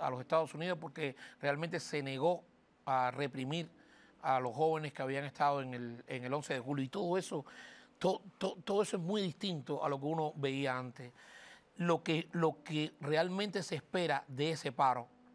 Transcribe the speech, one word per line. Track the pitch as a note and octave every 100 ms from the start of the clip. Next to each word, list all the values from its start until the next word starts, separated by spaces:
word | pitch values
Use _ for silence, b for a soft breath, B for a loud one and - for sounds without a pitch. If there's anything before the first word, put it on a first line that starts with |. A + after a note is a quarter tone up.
a | D3
los | B2+
Estados | B2+ D#3+ D#3
Unidos | D3+ F3 F3
porque | D#3+ D#3+ C#3+ B2 B B
realmente | C#3+ C#3+ E3 E3
se | - D3+
negó | C3+ C3+ D#3 F3+ - _ _ _ -
a | C3 B2+
reprimir | B2 C#3 B2+ C3 E3 E3 - B B B _
a | C#3 C3
los | B2+
jóvenes | A2+ D#3+ D#3+ D3+
que | -
habían | C3 C#3
estado | C#3+ - C#3+ C#3+
en | C3
el, | B2 A#2+ A#2 -
en | C3 B2
el |
once | C#3+ C#3+
de | C3+
julio. | B2 C#3+
Y | C3
todo | - F3 F#3
eso, | F3 D3+ - B B B B _
to-, | F3+ F3+ G3 -
to-, | F#3+ F#3 -
todo | G3+
eso | G3+ G3+
es |
muy | E3 G#3
distinto | F#3+ - G3+ E3 B2+ D3 D3+
a |
lo | C#3
que | C#3+
uno | D#3+ D3+ D3
veía | C#3 C3+ C#3 B2+
antes. | B2+ - B2 - B B B B _ -
Lo | F3 D#3+
que, | - D#3+ -
lo | E3+ D#3+ D3
que | - D3+ D3+ -
realmente | D3 D#3 F3+ F#3+ G#3 F#3+
se | E3 D#3
espera | - F#3 E3+ C#3 -
de | C3 D3+
ese | D#3 C#3+
paro, | B2 C3+ B2 A#2+ - -